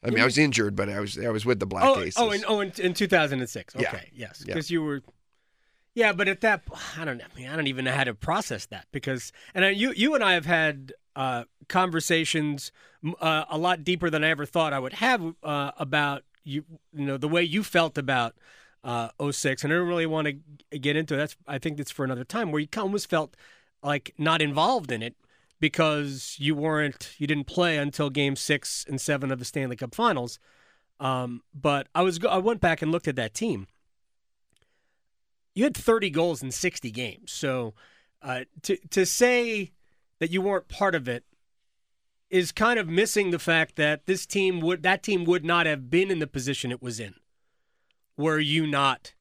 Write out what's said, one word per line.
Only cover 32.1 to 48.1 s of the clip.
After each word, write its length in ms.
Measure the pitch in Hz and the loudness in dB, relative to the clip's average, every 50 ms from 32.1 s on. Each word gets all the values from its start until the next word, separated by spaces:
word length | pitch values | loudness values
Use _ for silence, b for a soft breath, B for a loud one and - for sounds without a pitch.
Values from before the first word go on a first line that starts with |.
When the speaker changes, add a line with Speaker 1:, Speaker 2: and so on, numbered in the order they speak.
| 175 165 | 2 2
Speaker 2:
go-, 100 | 175 170 | 0 2
I 80 | - 190 | 2 4
went 240 | 185 220 233 196 | 2 2 0 2
back 200 | - 175 165 156 | 2 2 2 2
and 100 | - 156 | 0 0
looked 160 | 165 170 - - | 0 0 0 -2
at 80 | 135 123 | -2 -2
that 160 | 117 110 _ | -4 -4 _
team. 340 | - 214 233 170 101 95 - _ _ _ _ _ _ _ _ _ _ _ _ _ _ _ _ _ _ _ _ _ _ _ _ _ _ _ _ _ _ _ _ _ _ _ _ _ | -4 -4 -2 -2 -4 -6 -12 _ _ _ _ _ _ _ _ _ _ _ _ _ _ _ _ _ _ _ _ _ _ _ _ _ _ _ _ _ _ _ _ _ _ _ _ _
You 120 | 185 226 | 2 2
had 100 | 294 247 | 2 2
thirty 340 | - - - 226 226 202 196 | 0 4 4 4 4 4 0
goals 320 | 143 160 165 175 165 131 | 2 2 2 2 0 -2
in 100 | - 131 | -6 -8
sixty 400 | 123 - - 180 - - - 123 | -6 -2 -4 -4 -4 -4 -10 -8
games. 400 | 107 117 127 113 92 - - - | -6 -6 -6 -6 -8 -12 -16 -14
So, 420 | - - - 139 131 127 123 113 107 b b b b b b b b b | -10 -4 -4 -2 -2 -2 -4 -6 -8 b b b b b b b b b
uh, 240 | - 131 127 127 127 _ _ - - | -10 -8 -8 -8 -8 _ _ -16 -2
to, 140 | - 202 170 _ - | -2 -2 -2 _ -4
to 140 | - 196 185 | 0 0 2
say 640 | 180 - - 247 247 247 240 240 233 226 208 196 - _ _ _ _ _ _ _ _ _ _ | 2 4 4 4 4 4 4 2 0 -2 -4 -6 -8 _ _ _ _ _ _ _ _ _ _
that 120 | - 170 | -4 0
you 100 | 170 190 | 0 0
weren't 260 | 185 196 202 185 - - | 2 2 0 0 -2 -6
part 280 | - - 202 196 175 | -4 0 2 2 2
of 120 | 165 131 123 | 2 -2 -2
it 140 | 120 120 _ _ _ _ _ _ _ _ _ _ _ _ _ _ _ _ _ _ _ _ _ _ | -6 -6 _ _ _ _ _ _ _ _ _ _ _ _ _ _ _ _ _ _ _ _ _ _
is 220 | - 185 180 156 | 2 2 2 2
kind 280 | - - 214 226 240 226 | 0 2 2 4 4 2
of 80 | 208 160 | 0 0
missing 440 | 165 175 214 220 - 214 202 185 | 2 2 2 2 2 0 2 2
the 80 | 170 165 | 0 -2
fact 360 | - - 165 165 160 156 _ | 0 2 4 4 2 0 _
that 300 | - 151 147 151 147 _ | 0 2 2 2 0 _
this 200 | - 190 180 - | -2 -2 -2 -2
team 360 | - - 202 190 190 185 175 | -4 -2 0 2 2 2 2
would, 220 | 160 165 180 180 151 | 0 0 0 2 2
that 200 | 185 190 196 - | 2 2 2 0
team 220 | - 208 185 175 | 0 0 0 4
would 180 | 165 175 180 147 | 2 2 2 2
not 220 | 165 170 170 170 | 2 2 2 4
have 240 | 160 151 143 131 120 | 2 0 -2 -4 0
been 200 | 135 170 190 196 | 2 2 2 2
in 100 | 190 170 | 0 -2
the 80 | 151 143 | -2 -4
position 440 | _ 143 127 131 143 - - 127 | _ -6 -4 -4 -4 -4 -4 -6
it 100 | 123 123 | -6 -6
was 180 | - 123 117 107 | -6 -8 -8 -8
in 160 | 113 98 92 _ _ _ _ _ _ _ _ _ _ _ _ _ _ _ _ _ _ _ | -10 -12 -14 _ _ _ _ _ _ _ _ _ _ _ _ _ _ _ _ _ _ _